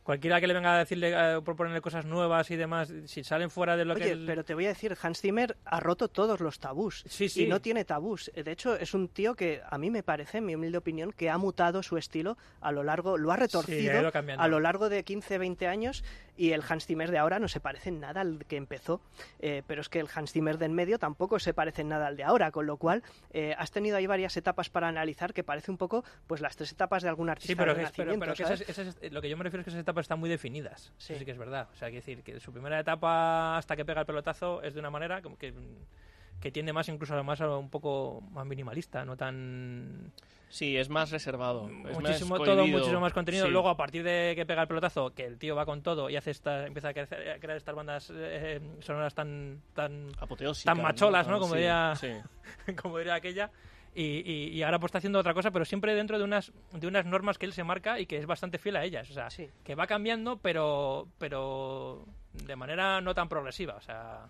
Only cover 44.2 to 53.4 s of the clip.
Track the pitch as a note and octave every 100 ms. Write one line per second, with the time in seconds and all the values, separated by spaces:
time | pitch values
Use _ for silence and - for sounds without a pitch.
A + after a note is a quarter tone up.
44.2 | E3+ E3+ D#3+ D#3+ D#3+ D#3+ E3+ D#3 C3 -
45.2 | B2+ A#2 D3+ D3 D3+ D3 D#3 D#3+ C3+ C#3+
46.2 | D3+ C#3+ D3 C#3+ C#3+ C#3+ D3 C#3+ C#3+ -
47.2 | D#3+ D3 D#3 D#3 D3+ D3+ D3+ D3 - D#3+
48.2 | D#3+ D#3 D#3 D3 D3+ D#3 D3 D3 D3 D3+
49.2 | D3+ D3 C#3+ C#3 - - D3 D3 C#3+ -
50.2 | - B2 C#3 D3 - E3+ D#3+ - G#3 F3+
51.2 | E3+ G3+ F3+ E3 E3+ E3+ E3 D3+ C3 A2
52.2 | A2 - - - - F3+ F3+ E3 E3+ E3+
53.2 | F3+ F#3